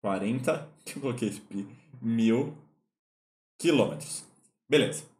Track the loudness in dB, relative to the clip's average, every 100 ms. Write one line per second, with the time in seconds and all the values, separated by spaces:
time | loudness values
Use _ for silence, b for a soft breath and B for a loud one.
0 | -2 -2 -2 -2 -2 -2 -4 -18 -16 -8
1 | -6 -2 -4 -4 -10 -10 -10 -14 _ -8
2 | -2 2 4 4 0 -6 -20 _ _ _
3 | _ _ _ _ _ _ 2 4 2 -2
4 | -10 -14 -14 _ _ _ _ 2 2 -2
5 | -12 _